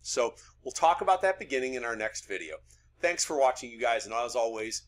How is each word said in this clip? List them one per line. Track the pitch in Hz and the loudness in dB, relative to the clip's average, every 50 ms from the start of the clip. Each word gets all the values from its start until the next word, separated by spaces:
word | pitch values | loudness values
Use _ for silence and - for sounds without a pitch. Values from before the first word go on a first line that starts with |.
So | - - - 131 120 113 - - - - - _ - | -10 -4 0 0 0 0 -2 -8 -16 -20 -20 _ -14
we'll | 135 | -12
talk | - - 170 165 175 - | 0 4 4 4 4 4
about | 202 190 185 185 | 4 2 4 4
that | 196 190 190 | 4 2 0
beginning | - 143 135 139 131 127 131 127 | 0 -4 -4 -2 -2 -2 -2 -4
in | 127 120 | -4 -4
our | 117 113 | -4 -4
next | 110 107 110 - - - | -4 -4 -4 -6 -8 -8
video. | - 98 87 85 78 80 76 - _ - _ _ _ _ _ | -8 -8 -8 -6 -8 -12 -14 -14 _ -20 _ _ _ _ _
Thanks | - 175 170 165 - | -2 0 0 0 -2
for | - 160 143 | -2 2 4
watching, | 135 127 127 - 131 120 | 4 4 4 2 -4 -12
you | 117 113 | -6 -2
guys, | 120 117 117 110 104 | 0 2 2 0 -2
and | 107 110 | -2 -2
as | 117 120 120 120 | -2 -2 -2 0
always | 123 113 117 113 110 110 113 110 - - | 0 0 0 0 -4 -6 -6 -8 -10 -10